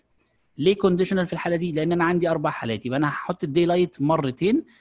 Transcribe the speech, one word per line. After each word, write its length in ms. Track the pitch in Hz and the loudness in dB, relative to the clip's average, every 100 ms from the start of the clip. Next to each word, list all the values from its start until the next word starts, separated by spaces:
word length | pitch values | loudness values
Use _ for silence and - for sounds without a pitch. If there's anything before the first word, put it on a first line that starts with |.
| _ _ _ _ _ - | _ _ _ _ _ -2
ليه 180 | 151 202 | 0 2
كونديشنال 520 | 196 180 185 190 175 | 2 2 2 0 -2
في 60 | |
الحاله 220 | 170 180 170 | -4 -2 -2
دي؟ 160 | 175 | -2
لان 200 | 151 156 | -2 0
انا 120 | 175 | 2
عندي 260 | 170 175 170 | 2 2 0
اربع 200 | 160 151 | 0 -2
حالات، 360 | - 117 110 120 | -4 -6 -6 -4
يبقى 120 | 131 | -2
انا 120 | 151 | -2
هحط 340 | 143 - 175 | -4 -8 -6
الدي 220 | 160 143 170 | -2 0 2
لايت 360 | 175 175 - | 2 0 0
مرتين، 640 | 143 160 139 123 180 277 - _ | 0 0 0 -2 0 0 -2 _